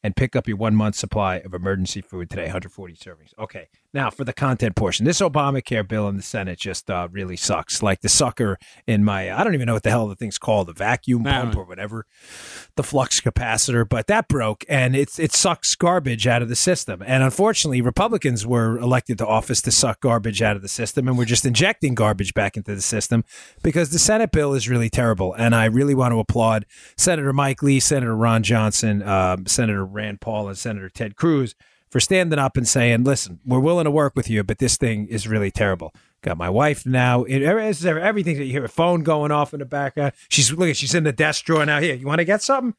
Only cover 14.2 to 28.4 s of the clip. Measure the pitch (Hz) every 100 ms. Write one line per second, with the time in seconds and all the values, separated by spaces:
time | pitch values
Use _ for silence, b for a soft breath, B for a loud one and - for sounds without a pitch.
14.2 | - 143 110 107 - 143 127 135 143 -
15.2 | 160 - 185 165 - - 175 180 131 113
16.2 | 120 120 117 120 - 180 - 90 101 131
17.2 | 131 - 208 - 156 127 120 - 220 220
18.2 | 135 117 110 120 113 113 123 123 - 104
19.2 | 107 110 - 123 - - 127 104 127 117
20.2 | 110 104 110 101 98 - 113 - 131 123
21.2 | 113 120 135 117 185 220 143 120 107 98
22.2 | 101 - 98 - 101 101 - 110 - 117
23.2 | - B B B 165 165 151 165 - 220
24.2 | 220 156 143 135 110 123 117 - 117 98
25.2 | 92 92 117 117 110 117 143 131 123 117
26.2 | 104 120 113 110 - B B - - 139
27.2 | 139 135 139 131 143 135 - 143 120 110
28.2 | 117 113